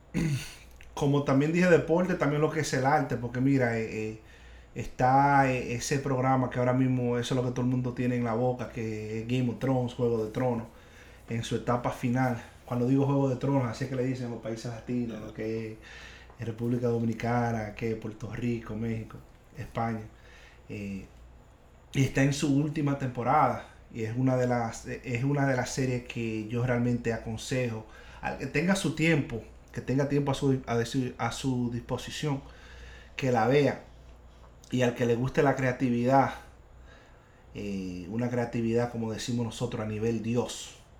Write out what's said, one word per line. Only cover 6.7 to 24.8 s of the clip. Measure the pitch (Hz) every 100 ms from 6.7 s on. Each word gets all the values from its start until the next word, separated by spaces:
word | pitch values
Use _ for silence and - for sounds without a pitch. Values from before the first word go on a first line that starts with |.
mismo | 127 131 127 123 120
eso | 117
es | 131
lo | 123
que |
todo | 123
el | 123
mundo | 127 123
tiene | 120 123 123
en |
la | 120
boca, | 110 127 123 110
que | 120 110 107 107 110
es | 117
Game | 127 123
of | 98
Thrones, | 131 131 120
Juego | - 120 113
de | 107
Tronos, | 123 127 113 113 - - - - - -
en | 117
su | - 113
etapa | - 123 127
final. | - 123 127 127 117 - -
Cuando | - 123 120
digo | 135 139
Juego | 139 135
de | 123
Tronos, | 139 139 120
así | 117
es | 123
que | 127
le |
dicen | 131 123 120
en |
los | 113
países | 110 113 120
latinos, | 113 - 123 117 104
lo | 107
que | 107 110 113 110
es | 110 - - - - - -
en | 113
República | 107 120 123 120
Dominicana, | 117 117 110 117 120 120 113 107
que | - 113 110
Puerto | 110 - 104
Rico, | - 120 113 113
México, | 107 117 110 107 - - - - -
España. | 104 117 117 110 113 - - - - - -
Eh, | 104 101 95 - - - - - - - - -
y | 143
está | 131 135
en | 139
su | 139 151 139
última | 151 156 143 139
temporada, | 127 120 117 151 131 110 - - -
y | 120
es | 110 120
una | 131 127
de | 123
las, | 120 117 -